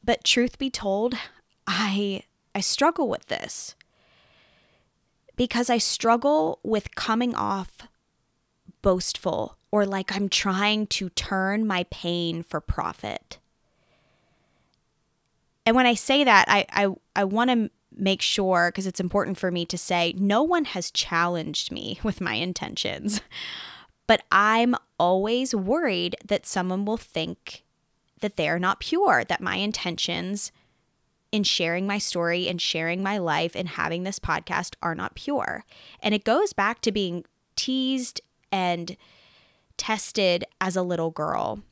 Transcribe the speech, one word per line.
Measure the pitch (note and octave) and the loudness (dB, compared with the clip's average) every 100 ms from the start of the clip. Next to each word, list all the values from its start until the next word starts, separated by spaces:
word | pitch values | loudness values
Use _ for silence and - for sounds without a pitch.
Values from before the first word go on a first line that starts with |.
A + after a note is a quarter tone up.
But | - A#3 | 2 0
truth | - - A#3+ - | 4 2 2 -2
be | C4+ | -6
told, | - G3+ G3 A#3 B3 - - _ _ - | -4 -2 0 0 -2 -10 -18 _ _ -6
I, | F#3 G#3 G3 G3+ F#3+ - _ _ | -2 0 0 -2 -4 -10 _ _
I | G3+ | -2
struggle | F#3 - D4 E4 B3+ | 0 4 2 2 -2
with | - - | -2 -6
this | - - - - - _ _ _ _ _ _ _ _ _ _ _ _ _ _ _ - | -6 -6 -8 -8 -12 _ _ _ _ _ _ _ _ _ _ _ _ _ _ _ -2
because | B3 A#3 B3 | 0 2 2
I | A#3 | 2
struggle | - - A3+ A#3 C#4+ D4+ D#4+ - | 2 2 2 4 4 4 2 -2
with | G#3+ G#3+ - | 0 -2 -2
coming | - - G#3+ B3 | -8 -2 0 0
off | - G#3 G3 F#3 - A#3 _ _ _ _ _ _ _ - _ | 0 -2 -2 -6 -14 -20 _ _ _ _ _ _ _ -20 _
boastful | G3 F#3 - - F#3 - - - _ | 0 2 -2 -2 -4 -4 -6 -10 _
or | G#3 | 2
like | G3 G3 F#3+ - | 2 0 -4 -2
I'm | G3+ | 0
trying | - G3+ F#3+ G#3 G#3+ G#3+ | 0 0 0 2 0 0
to | - F#3 | -2 -4
turn | - - F#3+ F#3+ G#3 A3 | -6 -2 0 0 2 0
my | F#3 F3 | 0 -4
pain | - E3+ F3 E3+ E3 | -6 -2 -2 -2 -4
for | E3+ D#3 | -6 -8
profit. | - - E2+ - G#2 - _ - _ _ _ _ _ _ _ _ _ _ _ _ _ _ _ _ _ _ _ _ _ _ - | -4 -4 -4 -6 -8 -8 _ -20 _ _ _ _ _ _ _ _ _ _ _ _ _ _ _ _ _ _ _ _ _ _ 2
And | |
when | A#3+ B3 | 6 6
I | |
say | A3+ - C4+ | 4 2 4
that, | C4+ G3+ - | 8 6 6
I, | G#3 - | 2 2
I, | - G3+ - _ - | 0 0 -2 _ -2
I | |
wanna | G3 G#3+ B3 B3 G#3+ _ _ | 0 2 2 2 0 _ _
make | - F#3+ F#3+ | -4 0 0
sure, | - - F#3+ F3+ F3 | 0 0 2 4 2
'cause | F3+ F#3+ | 0 -6
it's | - | -4
important | F#3 G3+ - F#3 | 0 0 0 -2
for | F#3 | -2
me | F3 E3+ | -2 -4
to | F3 | -4
say, | - F3 E3+ F#3 | 0 0 0 2
no | G3 G#3 | 2 4
one | D#4 F4 D4 | 4 2 0
has | G#3+ G#3 | -4 -4
challenged | - - E3 F3 E3+ D#3 D3 - | -4 -2 2 2 0 -4 -6 -6
me | - - - | -8 -8 -4
<laughs> | |
with | G#3+ - | -4 -2
my | F3 | -4
intentions. | A2 F3 F3+ - - - - G#3 G#3 - - - - - - - _ - | -2 -4 -4 -8 -6 -6 -4 -2 -2 -4 -14 -14 -14 -16 -18 -20 _ 2
But | A3 - | 2 4
I'm | F#3+ G#3 A3 A#3+ B3 _ _ | 4 4 4 2 0 _ _
always | F3 F#3+ G#3 B3 C4+ | 2 2 2 0 0
worried | A3 F#3 D4 D#4 F3+ F3 - | -2 0 0 2 0 -2 -6
that | - G3+ - | -2 -2 -2
someone | F#3+ F3+ F#3 | -2 -2 -2
will | G3+ A3+ | -2 -4
think | - E3 D#3+ F3+ - - _ _ _ _ _ _ | -4 -6 -6 -8 -14 -18 _ _ _ _ _ _
that | G#3 - | -6 -2
they're | D#3 F3 | 0 0
not | F#3 - | 0 -2
pure, | - E4 G4 C3+ | -2 2 4 4
that | - E3+ | 2 -2
my | F#3+ F#3 | -2 -2
intentions | G3+ G#3+ F3+ E3+ - E3+ F3+ G3+ - _ _ _ _ _ _ _ _ | -4 -4 -6 -4 -4 -4 -4 -4 -6 _ _ _ _ _ _ _ _
in | G#3+ | 0
sharing | G3 - E3 F3 G3 | 2 2 0 0 0
my | G3+ | -2
story | - F3 E3+ F3 F3+ | -2 0 0 0 0
and | F3 | -2
sharing | - D#3+ E3 F3+ | -2 -2 -2 -2
my | G3 G#3 | -2 -2
life | E3+ D3 E3+ G3 | 0 0 -2 -4
and | F3+ | -6
having | - D3 E3+ | -2 -2 -2
this | F#3 G3 | -4 -6
podcast | - D3+ - F3 F3+ - | -4 -4 -2 -4 -4 -6
are | E3+ | -6
not | D#3+ - - | -4 -6 -8
pure. | - C#4+ - - - - - - | -4 -2 -2 -6 -12 -20 -20 -6
And | G#3+ | -2
it | G#3 | 0
goes | A3 C4+ G#4 | 2 2 2
back | - G3+ A#3 | 0 -2 0
to | - | -2
being | G#3 F#3 E3+ - _ _ - | 0 -2 -4 -10 _ _ -6
teased | - C4 C4 C4+ B3 - _ _ _ | -2 0 0 0 -2 -6 _ _ _
and | G3 F3+ F3 E3+ - _ _ _ _ _ _ _ - | 0 0 0 -4 -12 _ _ _ _ _ _ _ -10
tested | - A3 - - F#3+ F3 - _ | -4 -2 -2 2 4 2 -2 _
as | F#3+ F#3 | -2 0
a | |
little | F3+ E3+ E3 | 0 0 -2
girl. | D#3+ D3+ - - G#3 - | -2 -2 0 -2 -4 -12